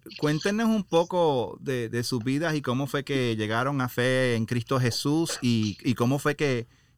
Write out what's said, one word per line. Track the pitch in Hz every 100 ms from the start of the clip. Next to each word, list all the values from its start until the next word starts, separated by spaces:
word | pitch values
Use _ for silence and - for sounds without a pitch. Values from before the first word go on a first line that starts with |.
| - -
cuéntenos | 147 151 196 214 226
un | 220
poco | - 165 170 180 160 131 104 -
de, | 139 127 113
de | 117
sus | 120 127
vidas | 117 139 165
y | 151
cómo | 131 123 143
fue | 143
que | 135 139 123 110
llegaron | 107 113 131 139
a | 127
fe | - 127 131 127
en | 113
Cristo | 113 120 - 135
Jesús | 127 - 143 156 160 -
y, | 123 117 107 92
y | -
cómo | 117 120 143
fue | 147 151
que | 147 123 117 _ _